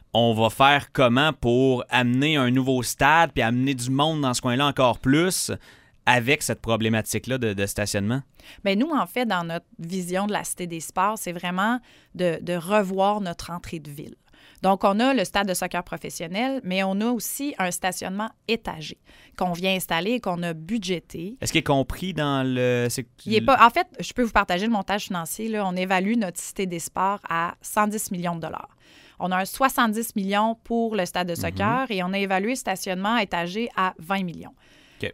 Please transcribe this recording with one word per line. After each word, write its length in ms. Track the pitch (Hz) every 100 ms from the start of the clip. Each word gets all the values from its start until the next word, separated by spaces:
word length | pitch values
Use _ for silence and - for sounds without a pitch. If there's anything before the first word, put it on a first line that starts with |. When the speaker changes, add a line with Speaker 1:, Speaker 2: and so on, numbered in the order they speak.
| -
Speaker 1:
On 180 | 113 117
va 160 | 110 110
faire 440 | - 139 143 -
comment 400 | - 127 123 156
pour 500 | 139 123 120 135 127 -
amener 480 | 123 123 127 147 151
un 160 | 123
nouveau 320 | 127 131 127
stade, 480 | 117 - 139 165 165
puis 100 | -
amener 320 | 113 123 135
du 160 | 131 123
monde 300 | 135 156 156
dans 120 | 135
ce 80 | 123
coin-là 240 | 123 123
encore 360 | 143 139 127 110
plus 500 | 131 143 180 175 - 101 - - _ _ -
avec 360 | 123 117 151
cette 160 | - 113
problématique-là 760 | 113 113 110 110 - 107 - 131
de, 160 | 113
de 140 | 101 101
stationnement ? 560 | - 101 101 101 131 - _ - -
Speaker 2:
Bien, 120 | 196 196
nous, 140 | 311
en 160 | 277 175
fait, 180 | 247 247
dans 160 | 180
notre 240 | 170 170 - -
vision 480 | 165 190 175 180 208
de 40 |
la 120 | 190
Cité 240 | - - 180
des 100 | 165
sports, 400 | - - 196 -
c'est 140 | -
vraiment 480 | 170 180 180 208 247 - - _
de, 240 | - 180 160
de 140 | 170
revoir 680 | 175 170 214 190 190 196 214
notre 300 | 185 170 -
entrée 300 | 170 - 165
de 100 | 147
ville. 240 | 143 - - _ _ - -
Donc, 220 | 185 190
on 160 | 202 208
a 140 | 262
le 100 | 262
stade 240 | 180 202 202
de 60 |
soccer 280 | 180 180 175
professionnel, 800 | 180 170 160 - 170 190 262 269
mais 220 | 180 185
on 160 | 190 196
a 60 | 226
aussi 500 | 240 - - 285 -
un 140 | 180
stationnement 580 | 180 185 185 185 190 226 - -
étagé 520 | 226 - 165 156 - _ - - -
qu'on 160 | 190
vient 220 | 170 190
installer 380 | 190 - 165 190
et 80 | 247
qu'on 200 | 196 170
a 80 | 175
budgété. 840 | 160 160 233 175 175 - - 180 254
Speaker 1:
Est-ce 100 | -
qu'il 80 | 160
est 60 |
compris 500 | 147 139 131 - 185
dans 320 | 156 147 135 131
le, 400 | 127 123 123 120
c'est 200 | 127 117 _
Speaker 2:
Il 100 | -
est 60 | 214
pas, 260 | 226 240 233
en 40 |
fait, 180 | 339 370 -
je 140 | 180
peux 100 | -
vous 80 | 233
partager 340 | 214 202 180
le 80 | 220
montage 340 | 214 185 202 -
financier, 420 | 185 160 - 220
là. 180 | 214 190
On 80 |
évalue 400 | 180 185 190 196 233
notre 220 | 190 -
Cité 260 | - - 190
des 120 | 170
sports 400 | - - 190 202 -
à 280 | 165 170 -
cent 280 | - 214 208
dix 240 | 214 -
millions 240 | 180 175 170
de 40 |
dollars. 340 | 160 - - _ _ - - -
On 140 | 180
a 60 | 185
un 60 |
soixante-dix 720 | 196 - 269 - 233 214 233
millions 420 | 214 190 202 220 226
pour 320 | - 233 233
le 100 | 214
stade 220 | 175 180 180
de 60 |
Speaker 1:
Mhm. 40 | 170
Speaker 2:
soccer 540 | 170 170 202 247 254
et 140 | 190
on 80 | 180
a 60 | 196
évalué 320 | 196 190 208
le 40 |
stationnement 640 | 262 - 185 202 185 202 233
étagé 520 | 196 175 170 202 233
à 180 | - 185 -
vingt 240 | 165 196
millions. 320 | 180 160 170 - _ - _ -
Speaker 1:
OK. 100 | -